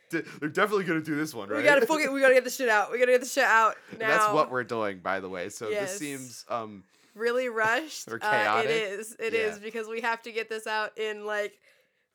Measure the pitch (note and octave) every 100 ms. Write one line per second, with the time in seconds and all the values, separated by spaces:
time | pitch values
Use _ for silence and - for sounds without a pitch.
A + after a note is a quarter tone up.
0 | - E3 - - D3+ E3 G3+ G#3 F3 D#3+
1 | D#3 D3 D#3 A#2 G2+ G#2+ - C#4+ - D#4
2 | C#4+ C#4 C4+ B3+ B3 - B3 G#3 G3 A#3+
3 | B3 B3 B3 C#4 A3+ A3 A3 - - -
4 | A3 A3 G#3+ D3+ D3+ B2+ A#2 A#2 G#2 F#2+
5 | F2+ F#2+ F#2+ F#2 F#2 - A2+ G#2 G2 F#2+
6 | D3 C#3 B2+ A2+ - A#2 A2 G2+ - _
7 | _ G#3 A#3 B3 B3+ A3 A3 A#3+ D#4 -
8 | - - G#3+ G#3+ G#3+ - A3 A3+ G#3 G3+
9 | A3 A#3 A3+ A3+ G#3+ G#3 G#3+ A3+ A3 A3+
10 | A#3 A3+ A#3 A3 A3 A3 A3 G#3+ G#3+ -
11 | G#3+ G#3+ G#3 G#3 G#3 _ _ _ _ _
12 | _